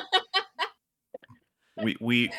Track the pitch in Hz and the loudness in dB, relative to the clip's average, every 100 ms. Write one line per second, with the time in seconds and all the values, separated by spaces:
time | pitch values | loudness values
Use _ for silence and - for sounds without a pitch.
0 | - - - 381 - - - _ _ _ | -2 -2 0 -4 -4 -8 -8 _ _ _
1 | _ - - - _ _ _ - 110 - | _ -20 -20 -20 _ _ _ -4 -2 -2
2 | 117 120 120 | 2 2 2